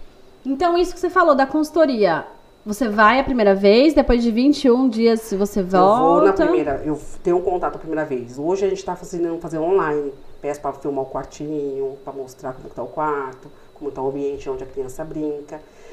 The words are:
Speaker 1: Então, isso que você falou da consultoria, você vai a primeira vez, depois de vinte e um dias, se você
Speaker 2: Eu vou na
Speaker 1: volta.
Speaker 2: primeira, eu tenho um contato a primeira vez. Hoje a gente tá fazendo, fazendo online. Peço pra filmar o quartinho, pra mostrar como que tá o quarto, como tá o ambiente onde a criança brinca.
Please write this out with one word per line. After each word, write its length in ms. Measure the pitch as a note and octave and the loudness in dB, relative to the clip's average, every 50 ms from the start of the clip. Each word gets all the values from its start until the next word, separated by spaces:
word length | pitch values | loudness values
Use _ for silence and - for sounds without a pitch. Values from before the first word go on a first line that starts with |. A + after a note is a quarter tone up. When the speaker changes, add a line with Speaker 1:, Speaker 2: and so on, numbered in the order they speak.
| - - - - - - - _ _ | -16 -16 -20 -20 -20 -20 -20 _ _
Speaker 1:
Então, 320 | C4 C4+ C4+ F4+ E4+ E4+ | -6 -2 0 2 2 2
isso 160 | F4 F4+ F4 - | 2 0 0 -2
que 40 | - | -4
você 120 | - F4 | -6 0
falou 240 | F4+ F#4 F4 E4 C#4+ | 2 4 4 6 6
da 100 | C4 C4+ | 4 2
consultoria, 800 | C4+ - D#4 D4+ D4 - F4 D#4 C#4 C4 A3 G3+ F3+ D#3+ D3 - - - - - - _ _ _ | 2 2 -2 -2 0 2 2 2 4 4 2 2 2 2 0 -4 -8 -18 -20 -20 -20 _ _ _
você 220 | G#3 G#3 - C4 A3 | -10 -4 -4 -2 -2
vai 320 | G3+ G#3+ G#3+ G#3 A#3 C4 | 4 6 6 6 6 4
a 40 | C4+ | 2
primeira 300 | C4+ C4+ A#3+ G#3+ G3+ G3 | 0 0 2 4 4 4
vez, 400 | G3 G3+ G3+ G#3 A#3 C#4+ D#4+ D4 | 6 6 6 6 8 6 6 4
depois 260 | D4+ B3 - A#3+ A#3+ | 4 4 4 2 2
de 80 | A#3 A#3 | 2 0
vinte 320 | G#3+ A3+ B3+ C#4+ C#4+ - - | 0 2 2 2 2 4 4
e 60 | C4 | 4
um 180 | A#3 B3+ C4+ C4 | 4 4 2 0
dias, 320 | A3 A3 A3+ A3+ A3+ A3 | 2 2 2 2 2 2
se 160 | A3 - G3 | -2 -4 -2
você 240 | F#3+ G3+ G3+ - G#3 | -2 -2 0 0 -2
Speaker 2:
Eu 60 | F#3 | -2
vou 140 | F3+ F#3+ F#3 | 2 4 4
na 180 | F#3 G3 G#3+ B3 B3+ - - - D#4 G4 | 6 6 6 4 4 4 4 6 4 4
Speaker 1:
volta. 120 | G4 E4 D#4+ | 4 4 2
Speaker 2:
primeira, 360 | D#4 F4 F4 D4 - - - - | 2 2 0 0 -2 -4 -4 -4
eu 140 | D3+ D3+ - - - - - | -6 -6 -6 -6 -12 -14 -6
tenho 140 | - F3+ F3 | -2 0 0
um 60 | F3+ | 0
contato 340 | F3+ F#3+ F3+ F3+ E3 D3+ - | 0 -2 -4 -2 -4 -6 -6
a 20 | C3+ | -8
primeira 260 | - D#3+ D#3 D#3 D3+ | -10 -6 -6 -6 -4
vez. 340 | C#3+ C3+ B2 A#2 A#2+ B2 C#3 | -4 -6 -8 -8 -10 -10 -6
Hoje 260 | D3 E3+ F#3+ G3 G3+ | -4 -4 -2 0 0
a 20 | F#3+ | -2
gente 160 | F#3+ F#3+ - | -2 -4 -6
tá 120 | - F3+ | -10 -10
fazendo, 420 | - F3 - - E3+ E3+ E3+ E3 E3 | -10 -10 -12 -6 -6 -4 -4 -4 -8
fazendo 220 | E3+ D#3+ D#3 D#3 D#3 | -8 -8 -6 -4 -2
online. 480 | F3 G3 F#3+ E3 D#3 D3+ D3 C#3+ C#3 C3+ - - - - - | 0 0 0 0 0 -2 -4 -4 -6 -10 -12 -18 -20 -18 -10
Peço 200 | - C#3+ C#3+ - | -8 -8 -8 -6
pra 120 | - C#3+ | -8 -10
filmar 320 | C3+ - - D3 C#3 C3+ C3+ | -10 -8 -8 -6 -6 -6 -6
o 40 | C3+ | -6
quartinho, 880 | - C3+ C3 - - - D3+ D3 D#3 D3+ C#3+ C#3 C3+ C3+ C#3 C3+ C3+ C#3 | -8 -10 -10 -10 -14 -12 -10 -8 -6 -6 -6 -6 -6 -6 -6 -8 -8 -10
pra 100 | - C#3+ | -14 -14
mostrar 400 | C3+ C#3 C3 C3 - - - C3 B2+ | -12 -12 -14 -14 -16 -14 -12 -12 -12
como 140 | - - A2+ | -12 -16 -16
que 60 | - | -12
tá 80 | - | -12
o 60 | C#3 - | -12 -10
quarto, 600 | - - D3+ D3+ D3 C#3+ C3+ C3 C3 - - - - - - - _ | -6 -6 -4 -4 -4 -4 -6 -8 -12 -16 -20 -20 -20 -20 -20 -20 _
como 180 | - D3+ C#3 | -12 -12 -10
tá 100 | C3+ C3+ | -8 -4
o 60 | C3+ C#3 | -6 -4
ambiente 420 | C3+ C#3+ C#3 C#3 C#3+ C#3 - C#3 | -4 -4 -6 -6 -6 -8 -8 -8
onde 140 | C3 B2+ C3+ | -8 -8 -10
a 20 | |
criança 380 | - - C#3 C3 B2 - - D#3+ | -12 -10 -10 -10 -10 -10 -12 -12
brinca. 560 | D#3+ D#3 D#3 D3+ D3+ D3 D3 C#3+ - D#3 D3+ - - _ - - - | -10 -8 -6 -6 -6 -6 -8 -10 -14 -16 -18 -18 -20 _ -20 -20 -20